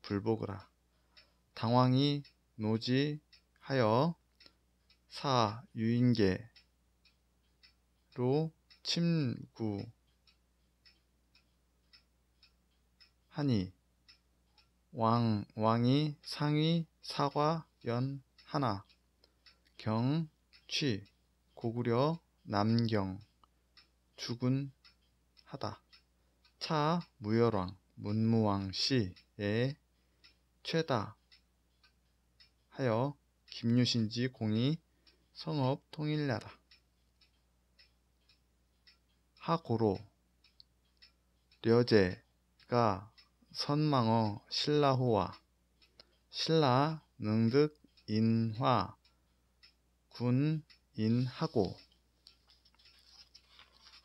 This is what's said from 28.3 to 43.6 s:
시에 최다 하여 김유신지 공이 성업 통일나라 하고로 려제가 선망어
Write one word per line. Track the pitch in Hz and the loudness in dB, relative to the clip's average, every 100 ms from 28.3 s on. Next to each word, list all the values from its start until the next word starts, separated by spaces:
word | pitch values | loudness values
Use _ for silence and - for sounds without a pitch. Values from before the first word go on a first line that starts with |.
| 113 107 98 98 | 2 2 0 -4
시에 | 92 - 131 95 - _ - 101 110 131 147 _ _ _ _ - _ _ _ | -4 -2 0 -2 -6 _ -6 -2 -2 -2 -6 _ _ _ _ -20 _ _ _
최다 | - 165 156 123 104 - _ _ _ _ _ _ _ _ _ _ _ _ _ _ _ | -6 -4 -2 -2 -4 -12 _ _ _ _ _ _ _ _ _ _ _ _ _ _ _
하여 | - 127 110 139 - _ _ _ | -4 -2 0 -2 -6 _ _ _
김유신지 | - 117 123 120 120 107 117 127 | -6 0 2 2 0 -2 -2 -4
공이 | - 110 110 131 165 _ _ _ _ _ | -4 -2 0 0 -2 _ _ _ _ _
성업 | - - 151 127 139 _ | -16 -8 -2 -2 -4 _
통일나라 | - 151 151 143 107 101 - _ _ _ _ _ _ _ _ _ _ _ _ _ _ _ _ _ _ _ _ _ _ _ _ _ _ _ _ | -8 -4 -2 -2 -4 -6 -18 _ _ _ _ _ _ _ _ _ _ _ _ _ _ _ _ _ _ _ _ _ _ _ _ _ _ _ _
하고로 | - 165 - 113 110 95 - _ _ _ _ _ _ _ _ _ - _ _ _ _ _ | -4 -4 -2 0 0 0 -6 _ _ _ _ _ _ _ _ _ -20 _ _ _ _ _
려제가 | 113 120 123 110 92 - _ _ _ _ - 123 113 95 104 - - _ _ | 2 4 6 4 4 0 _ _ _ _ -4 0 2 0 -6 -20 -20 _ _
선망어 | - | -10